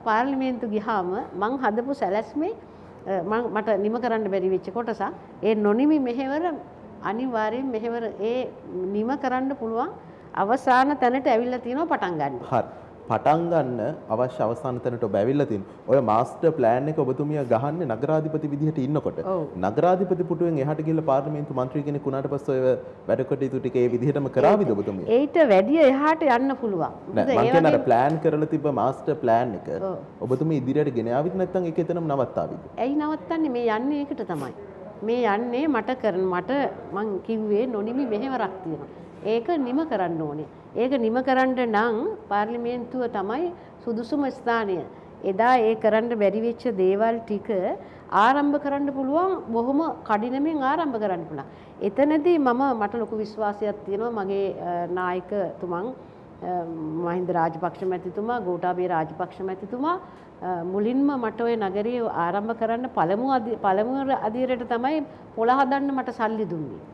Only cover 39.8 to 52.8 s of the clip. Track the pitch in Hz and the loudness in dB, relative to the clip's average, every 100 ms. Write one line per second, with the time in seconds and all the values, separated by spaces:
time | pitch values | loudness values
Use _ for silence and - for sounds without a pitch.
39.8 | 320 214 180 165 156 147 151 - - - | 0 0 0 -2 -4 -6 -10 -14 -10 -2
40.8 | 247 269 226 240 262 262 262 254 240 208 | 0 2 2 0 2 4 4 2 2 2
41.8 | 226 220 339 440 - 202 214 240 240 247 | 2 0 -2 -6 -2 -2 0 -2 -4 -6
42.8 | 233 254 240 214 196 240 349 - - - | -6 -4 -4 -2 -4 -2 -4 -6 -18 -12
43.8 | - 226 233 294 277 262 233 233 208 180 | -6 -6 -2 -2 -2 -2 -2 0 0 -2
44.8 | 131 - - - 190 190 233 254 220 220 | -4 -14 -20 -6 -4 2 6 6 4 4
45.8 | 220 220 233 233 202 202 233 233 254 190 | 4 4 2 2 2 2 -2 -2 -4 2
46.8 | 185 196 226 233 226 208 202 202 190 359 | 2 4 2 0 -2 -6 -2 -2 0 -4
47.8 | - - - 190 220 277 285 285 285 285 | -10 -18 0 4 6 6 4 2 0 -2
48.8 | 285 269 262 302 370 370 - 226 240 277 | -2 -2 0 2 2 0 -2 -2 2 2
49.8 | 330 - - 208 240 262 294 311 262 311 | 0 -4 0 0 0 0 0 0 0 0
50.8 | 320 233 208 175 170 147 139 - - - | 0 0 -2 -2 -6 -10 -12 -16 -20 -4
51.8 | 202 208 294 311 294 339 262 240 277 240 | -4 2 4 4 4 4 4 4 2 2